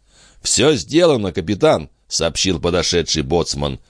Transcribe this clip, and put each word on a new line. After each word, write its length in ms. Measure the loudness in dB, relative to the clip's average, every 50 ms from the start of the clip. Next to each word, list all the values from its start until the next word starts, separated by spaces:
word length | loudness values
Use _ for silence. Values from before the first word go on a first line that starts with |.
| _ _ _ _ _ _ _ _
«Всё 340 | -6 -2 0 2 4 4 2
сделано, 580 | 2 0 0 2 4 4 4 4 2 0 -2 -4
капитан», — 580 | -4 -4 -4 -2 2 2 2 2 2 -2 -6 _ _ _ -8
сообщил 500 | -4 -2 -2 -2 -2 -2 -2 -2 -2 0
подошедший 640 | 0 0 0 0 0 0 0 0 0 0 -2 -4 -2
боцман. 560 | 0 0 0 0 -2 -4 -4 -4 -6 -6 -8 -12